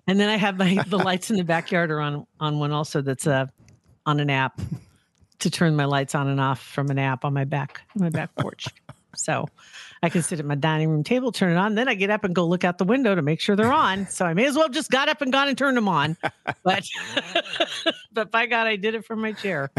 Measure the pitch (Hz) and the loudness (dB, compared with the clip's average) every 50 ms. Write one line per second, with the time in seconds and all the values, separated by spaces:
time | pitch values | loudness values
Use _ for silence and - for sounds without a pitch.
0 | _ 185 190 202 208 208 220 196 214 202 190 185 190 175 190 190 - 180 208 185 | _ 0 2 2 2 2 2 2 0 0 0 2 2 2 2 2 0 0 0 0
1 | 190 185 180 185 - - 226 190 175 165 165 170 165 - 190 170 170 156 156 151 | 0 0 0 -2 -2 -2 -2 0 0 0 0 0 0 0 0 0 0 0 0 -2
2 | 147 147 147 147 - - _ - 156 151 147 147 147 147 151 147 156 - - 151 | -2 -4 -4 -6 -8 -12 _ -4 -4 -2 0 0 0 0 -2 -2 -2 -2 -2 -2
3 | 135 135 131 - - 160 139 131 135 135 - _ _ - - _ _ _ _ _ | -2 -2 -2 -2 0 0 2 2 0 -2 -8 _ _ -20 -20 _ _ _ _ _
4 | - 151 147 147 147 143 139 135 135 123 - - - - - - - _ _ _ | -2 0 0 2 2 2 2 2 0 0 -2 -6 -8 -8 -8 -10 -12 _ _ _
5 | _ _ _ _ _ _ _ - - 175 - - 175 160 151 147 139 139 139 139 | _ _ _ _ _ _ _ -4 -4 -2 0 2 2 2 2 2 2 2 2 0
6 | 135 - - 147 139 139 139 139 135 135 131 - - - - 143 139 143 135 135 | 0 0 -2 -2 0 0 0 0 0 0 -2 -4 -6 -8 -6 -4 -2 -2 0 0
7 | 135 135 131 - - 147 139 139 139 139 147 139 151 - - - - _ - 208 | 0 0 -2 -2 -2 -2 -2 -2 -2 -2 -2 -4 -4 -6 -10 -16 -16 _ -4 -2
8 | 175 165 156 160 160 - - - - - - - - - - _ _ - - _ | 0 0 0 -2 -4 -4 -4 -4 -4 -4 -6 -10 -12 -14 -14 _ _ -20 -20 _
9 | _ _ - - - - 139 123 - - _ _ - - - - - - - - | _ _ -12 -8 -4 -2 -2 -2 -4 -6 _ _ -20 -20 -20 -20 -20 -20 -6 -4
10 | 175 165 - 175 147 - 180 151 147 147 143 139 151 156 156 156 156 160 156 151 | -2 0 0 0 0 -2 -4 -4 -4 -2 -2 0 2 2 2 2 2 2 2 0
11 | 151 - 240 254 262 233 - - 196 175 165 175 196 220 208 214 254 269 233 185 | 2 0 0 0 0 -2 -2 0 2 2 4 2 2 2 0 0 0 0 0 0
12 | 196 196 214 214 - 185 170 185 175 165 180 175 - 180 175 - 190 180 247 277 | 0 0 0 0 0 0 0 2 2 2 2 2 2 0 2 2 2 2 2 2
13 | 262 202 196 175 139 147 160 - - - 202 196 220 240 285 320 277 196 190 196 | 2 2 2 2 2 0 0 0 0 0 2 4 4 4 4 4 4 2 0 -2
14 | 190 - - - 185 170 165 190 247 294 254 311 311 320 247 311 254 - 254 262 | -4 -4 -2 -2 0 0 2 2 2 2 2 2 2 2 0 -4 -2 0 0 0
15 | 285 302 302 - 285 254 254 269 277 277 262 - 269 277 254 240 208 196 170 147 | 2 0 0 0 0 0 2 2 2 2 2 0 2 2 2 2 2 2 2 2
16 | 143 156 165 - - - - _ - - - - - 180 190 196 - - - - | 2 0 -2 -4 -6 -8 -8 _ -8 -8 -6 -2 0 0 0 0 -2 -6 -8 -10
17 | - - - 277 - - - 339 - - - - 320 - - - - 330 - - | -8 -6 -4 -6 -4 -2 -2 -2 -2 -2 -2 -2 -2 -2 -4 -4 -2 -2 -2 -4
18 | - - 202 220 214 - - 226 240 226 240 226 226 220 214 190 196 220 220 220 | -6 -6 -4 -4 -2 0 2 2 2 2 2 2 2 2 0 0 0 -2 -2 -2
19 | 202 - 226 220 220 220 208 - - 196 170 143 139 139 - | -4 -6 -6 -4 -4 -4 -4 -4 -4 -2 -2 -2 -2 -2 0